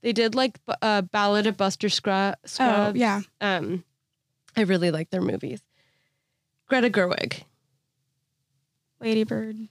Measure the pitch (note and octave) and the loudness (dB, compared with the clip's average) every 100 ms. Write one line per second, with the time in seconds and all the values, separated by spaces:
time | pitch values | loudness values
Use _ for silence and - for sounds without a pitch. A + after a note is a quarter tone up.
0 | A#3 A3 A3+ A#3 C4 - - - A3 G#3 | -2 0 0 2 0 -2 -10 -2 0 0
1 | F#3 G#3+ G3+ G#3 G#3+ G#3 G3 - G#3 - | 0 0 2 2 2 0 -2 0 -2 -2
2 | - F#3+ G3 - - - B3+ G#3 G#3 G#3 | 0 0 0 -2 -10 0 2 4 2 2
3 | A#3 G3+ G3 _ G3+ F#3 A2 F3+ - _ | 0 0 -6 _ -2 -2 -2 -6 -8 _
4 | _ _ _ _ _ - G3+ F#3 F3 D#3 | _ _ _ _ _ -2 2 2 2 -2
5 | E3 F#3+ F#3 - - D#3+ _ _ _ _ | -4 -4 -2 -4 -6 -10 _ _ _ _
6 | _ _ _ _ _ _ _ C4 A#3+ G#3 | _ _ _ _ _ _ _ 2 2 2
7 | F3+ - - - - _ _ _ _ _ | 2 0 -4 -8 -14 _ _ _ _ _
8 | _ _ _ _ _ _ _ _ _ _ | _ _ _ _ _ _ _ _ _ _
9 | A#3 A3 A3 A3 A3 A3 A3 | -2 0 0 -4 -6 -10 -14